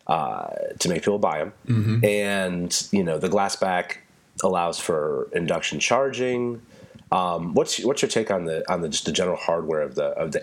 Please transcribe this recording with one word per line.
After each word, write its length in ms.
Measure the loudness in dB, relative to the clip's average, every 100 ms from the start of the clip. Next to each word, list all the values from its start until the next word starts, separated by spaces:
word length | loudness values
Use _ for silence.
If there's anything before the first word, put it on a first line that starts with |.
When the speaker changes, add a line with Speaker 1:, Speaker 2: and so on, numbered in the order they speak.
| -2
Speaker 1:
uh, 420 | -2 -2 -4 -6 -6 -6 -2
to 100 | 0
make 140 | 0
people 160 | 2 2
buy 220 | 2 0
'em. 120 | -4 -6 0
Speaker 2:
Mm-hmm. 360 | 2 2 4
Speaker 1:
And, 840 | 4 2 0 0 0 -2 -2 -2 0
you 140 | 0
know, 140 | 2 2
the 100 | 2
glass 260 | 2 2
back 460 | 0 0 0 -2 -8 -14 _ _ -2
allows 380 | 0 2 0 -2
for 480 | -2 0 0 -2 -2
induction 440 | -2 0 0 -2 -2
charging. 840 | 2 2 2 0 -2 0 -2 -4 -12 -20 -20 -12 -2
Um, 400 | 0 2 0 0
what's, 300 | 0 2 0
what's 160 | 0 2
your 80 | 2
take 220 | 0 0
on 160 | 0 0
the, 220 | -4 -2
on 80 | -2
the, 80 | -2
just 160 | -2
the 80 | -2
general 240 | 0 0 0
hardware 460 | 0 0 0 -2
of 120 | -2
the, 120 | 0 -2
of 260 | 0 -2
the 100 | -2